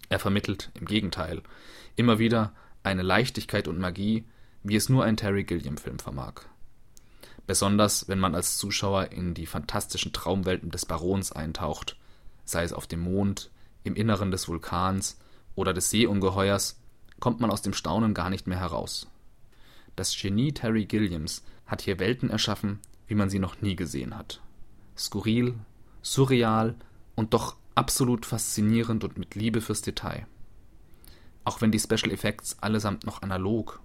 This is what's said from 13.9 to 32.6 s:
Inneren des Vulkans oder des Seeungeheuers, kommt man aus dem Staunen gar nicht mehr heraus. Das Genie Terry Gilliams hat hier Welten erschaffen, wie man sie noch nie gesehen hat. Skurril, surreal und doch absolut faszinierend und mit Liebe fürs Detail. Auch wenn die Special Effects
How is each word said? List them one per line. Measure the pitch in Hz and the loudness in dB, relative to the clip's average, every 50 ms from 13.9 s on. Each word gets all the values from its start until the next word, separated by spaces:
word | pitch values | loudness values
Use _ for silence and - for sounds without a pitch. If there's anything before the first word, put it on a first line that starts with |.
| 95 | -2
Inneren | - 110 113 107 95 101 95 | 0 2 2 2 2 2 0
des | 92 92 - - | -2 -2 -2 -4
Vulkans | 85 82 - - - 87 92 95 95 95 95 - - - - - - - - - - | -6 -6 -4 -4 -2 0 2 2 2 0 -2 -4 -6 -10 -20 -20 -20 -20 -16 -8 -4
oder | - 95 95 | -2 0 0
des | 90 90 - - | 0 0 0 2
Seeungeheuers, | - 104 117 98 101 98 92 95 92 98 95 98 101 98 - - - - - - - - - - - - | 4 4 4 6 4 4 4 4 4 4 4 4 4 2 0 -2 -6 -10 -18 -20 -20 -20 -20 -20 -14 -2
kommt | - 123 117 - | 0 0 2 2
man | 123 110 | 2 2
aus | 95 107 | 2 2
dem | - 101 | 0 -4
Staunen | 95 - - 80 82 107 113 110 101 | -4 -2 -2 0 2 2 2 2 2
gar | - 85 90 | 0 0 -2
nicht | 95 95 - 92 | -2 -4 -2 -4
mehr | 90 90 | -2 -2
heraus. | 92 85 80 55 - - - - - - - - - - - - - - - - - - - - - - - | -2 -2 -4 -4 -6 -6 -8 -8 -10 -12 -18 -20 -20 -20 -20 -20 -20 -20 -20 -20 -20 -20 -20 -20 -20 -14 -8
Das | - 95 - - - | -4 -4 -4 -4 -2
Genie | - 101 98 107 127 151 | -2 0 2 2 2 2
Terry | 143 - - 113 110 110 104 | 0 -2 -2 0 2 2 0
Gilliams | - - 107 107 98 87 80 76 76 - - - - - - - | 2 2 2 2 2 0 -2 -4 -6 -6 -8 -12 -14 -16 -16 -8
hat | - 107 101 | -8 -8 -6
hier | - - 98 82 | -2 -4 -2 0
Welten | 90 101 127 131 - - | 0 0 0 0 0 -2
erschaffen, | 113 110 - - 104 - - 101 101 101 - - - - - | 0 0 0 0 -2 -2 -2 -4 -4 -6 -10 -18 -20 -20 -8
wie | - 107 | -2 2
man | 104 101 95 | 2 2 2
sie | 95 98 | 2 0
noch | 92 90 - - | 0 -2 -4 -2
nie | - 101 95 | -2 -2 0
gesehen | 85 92 78 - 69 60 - - | -2 -4 -4 -4 -4 -4 -6 -8
hat. | - - - - - - - - - - - - - - - - - | -10 -10 -12 -14 -14 -14 -18 -14 -16 -16 -16 -16 -20 -20 -20 -10 -8
Skurril, | - - - 104 92 110 110 120 123 123 123 113 104 - - - - - - - | -8 -4 -4 -2 2 4 4 4 4 2 0 -4 -10 -14 -18 -20 -20 -20 -20 -12
surreal | - - - 135 135 131 131 123 117 113 110 110 113 113 110 - - - - - - - - | -8 -2 4 4 6 6 6 6 6 6 6 4 4 2 0 -4 -12 -20 -20 -20 -20 -6 -2
und | - 110 107 | -2 2 4
doch | - 113 - - - - - - - | 4 2 2 0 -8 -10 -20 0 2
absolut | - 127 - - - 135 120 123 113 - | 2 2 2 2 2 4 4 4 0 0
faszinierend | - - 110 - - - - 104 104 113 113 117 110 113 107 104 | -4 -4 -4 -2 -2 0 2 4 4 4 4 2 2 0 0 0
und | - - - | -4 -6 -6
mit | 90 - - | -10 -8 -4
Liebe | 101 110 113 110 113 | -2 -2 0 0 0
fürs | 107 - 107 - | 0 0 -4 -2
Detail. | - - - - - 87 80 - - - - - - - - - - - - - - - - - - - - - - - - - - | -2 -4 -6 -4 -6 -6 -6 -6 -10 -12 -14 -16 -16 -16 -16 -20 -20 -20 -20 -20 -20 -20 -20 -20 -20 -20 -20 -20 -20 -20 -20 -6 -6
Auch | 101 - - | -6 -2 4
wenn | 117 110 | 4 4
die | 110 107 | 4 4
Special | - - 110 107 - - | 2 2 0 2 2 0
Effects | 98 - - 107 107 - - - - - | -2 0 0 -2 -2 -2 -8 -10 -8 -4